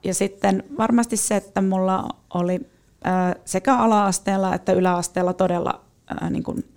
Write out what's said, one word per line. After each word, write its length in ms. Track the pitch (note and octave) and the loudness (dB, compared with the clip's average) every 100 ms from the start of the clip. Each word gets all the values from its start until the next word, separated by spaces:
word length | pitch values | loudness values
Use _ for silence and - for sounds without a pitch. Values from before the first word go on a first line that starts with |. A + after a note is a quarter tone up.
Ja 100 | F#3+ | -6
sitten 500 | F3+ G3 G3 G3+ F#3+ - C#4 | -2 -4 0 0 0 -4 -4
varmasti 380 | A3+ A#3+ A#3 G#3+ | 2 2 0 -2
se, 200 | - G3+ | -2 -2
että 240 | - G3 | -2 -2
mulla 460 | F#3+ F#3+ F#3 F#3+ - - _ | 0 0 0 -2 -4 -12 _
oli, 260 | F3 F3 F3+ - _ _ _ - | -4 -2 -4 -6 _ _ _ -2
ö, 340 | F#3 F3+ - | 0 0 -2
sekä 320 | - F#3+ C4+ B3+ | -4 -2 2 4
ala-asteella 800 | A3+ G#3+ G3 F3+ - F#3+ F#3+ | 4 4 2 0 -2 0 0
että 180 | F#3 - | -2 0
yläasteella 600 | F#3 F#3 F3 E3+ F#3 F3+ | 2 2 0 -2 -2 -2
todella, 480 | F3+ F#3 F3 - - _ _ - - | 0 0 0 -2 -6 _ _ -12 -8
ö, 60 | - | -4
niin 120 | - | -4
kuin, 220 | - - - | -4 -8 -10